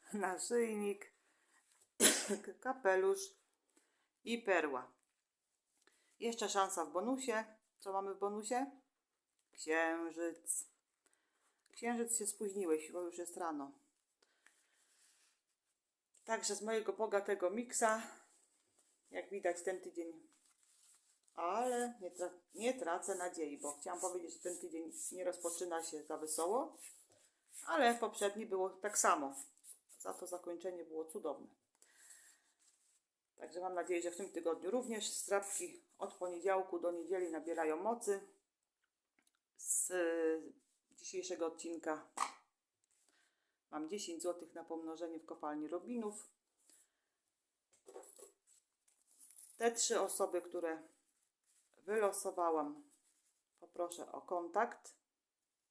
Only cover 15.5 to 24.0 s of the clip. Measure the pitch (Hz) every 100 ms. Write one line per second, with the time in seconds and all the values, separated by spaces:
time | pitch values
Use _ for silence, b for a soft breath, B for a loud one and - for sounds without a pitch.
15.5 | _ _ _ _ _ _ - - 226 220
16.5 | 196 208 226 196 190 214 208 196 190 180
17.5 | 208 240 - 226 220 233 - - _ _
18.5 | _ _ _ _ _ _ 185 180 196 180
19.5 | 175 180 185 185 170 165 160 - _ _
20.5 | _ _ - - - _ _ _ - 170
21.5 | 202 247 240 240 233 180 - 175 - _
22.5 | - 233 262 170 175 190 185 180 175 151
23.5 | 143 147 - 190 175